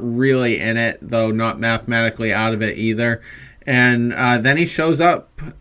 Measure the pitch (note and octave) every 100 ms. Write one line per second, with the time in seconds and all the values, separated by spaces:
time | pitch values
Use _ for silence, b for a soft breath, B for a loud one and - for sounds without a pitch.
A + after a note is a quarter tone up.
0 | B2 A#2 C3+ C3 A#2+ F#2 G2+ A2+ A#2 -
1 | - A#2 A2 A2 A2+ G#2 A#2 A2+ - A#2
2 | A2+ A2 A2+ G2+ A2 A2 G#2+ - A2+ A2
3 | A#2 A#2 B B B B - B2 B2 A#2+
4 | A#2+ - B2 B2 A#2+ C#3+ E3+ - D#3+ D3+
5 | E3+ E3 - - - -